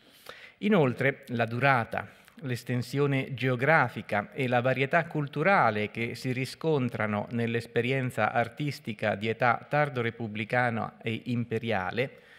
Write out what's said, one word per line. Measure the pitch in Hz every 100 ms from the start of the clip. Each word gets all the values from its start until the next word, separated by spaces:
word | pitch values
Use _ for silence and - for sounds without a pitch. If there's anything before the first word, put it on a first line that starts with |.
| - - - - - _
Inoltre, | 208 202 131 117 135 135 -
la | 120 113
durata, | 120 139 127 110 95 - - - -
l'estensione | 131 120 - 123 120 139 143 135 -
geografica | 123 131 123 139 160 123 117 - 104 101
e | - 127
la | 123
varietà | 127 127 135 170 165
culturale | 151 143 143 175 190 120 107 107
che | 113 117 117
si | 131
riscontrano | 123 127 - 160 147 123 - 107 104 -
nell'esperienza | 117 117 117 - 120 120 135 127 - 107
artistica | 120 113 - 147 - - 104 107 101
di | 110
età | 110 123 113 -
tardo | 147 147 127
repubblicana | 117 113 113 107 110 123 123 113 104 -
e | 117 110 -
imperiale | 120 117 113 117 101 92 104 139 - -